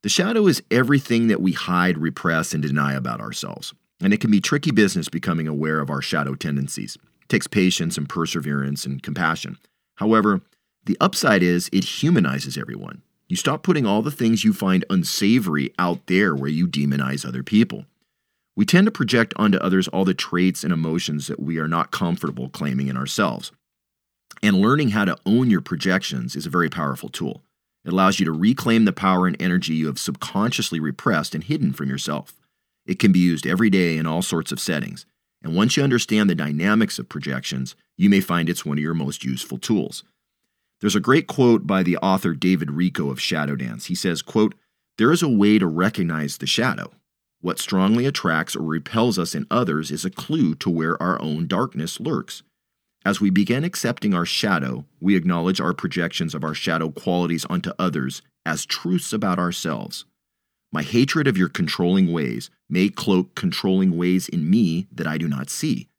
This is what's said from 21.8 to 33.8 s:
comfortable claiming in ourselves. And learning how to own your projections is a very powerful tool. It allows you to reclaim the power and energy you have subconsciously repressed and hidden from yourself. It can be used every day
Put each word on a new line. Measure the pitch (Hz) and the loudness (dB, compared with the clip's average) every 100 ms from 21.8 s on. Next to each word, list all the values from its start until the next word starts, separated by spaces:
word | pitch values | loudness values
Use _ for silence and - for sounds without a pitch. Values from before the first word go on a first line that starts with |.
| - | -2
comfortable | - 90 87 78 67 69 | -2 -2 -2 -4 -6 -10
claiming | - 73 65 67 | -6 -4 -2 -4
in | 64 | -4
ourselves. | 71 - 98 50 - _ _ _ _ _ _ _ _ - | -6 -2 -2 -2 -12 _ _ _ _ _ _ _ _ -2
And | 104 95 | 2 4
learning | 104 143 139 | 4 2 2
how | 104 | 0
to | 98 78 - | 0 -2 0
own | 113 127 | 2 4
your | 92 | 2
projections | - 80 95 92 - 67 62 | 0 -4 0 0 -2 -8 -6
is | - 80 | -8 -4
a | |
very | 80 82 | 0 -2
powerful | 80 73 67 - | -2 -4 -6 -10
tool. | - 78 - _ _ _ _ | -8 -8 -8 _ _ _ _
It | - | -4
allows | 92 95 98 | 4 4 4
you | |
to | 87 | 0
reclaim | 80 98 135 - 113 107 | 2 2 2 2 4 4
the | |
power | 90 98 92 92 | 4 2 2 2
and | - | 0
energy | 90 90 90 | 0 0 0
you | 78 78 | -2 -2
have | 67 | -4
subconsciously | - - - 98 110 135 110 85 | -6 -6 -6 -2 -2 -2 -4 -4
repressed | 78 - - 85 76 | -4 -4 0 0 -2
and | 80 | -8
hidden | 80 151 131 | -4 -2 0
from | 67 69 | -2 -4
yourself. | 67 - 73 - - _ _ _ _ - | -4 -6 -6 -8 -20 _ _ _ _ -8
It | 92 | 2
can | 104 | 4
be | 92 | 6
used | 90 78 69 | 4 0 -2
every | 92 110 | 0 2
day | 95 | 4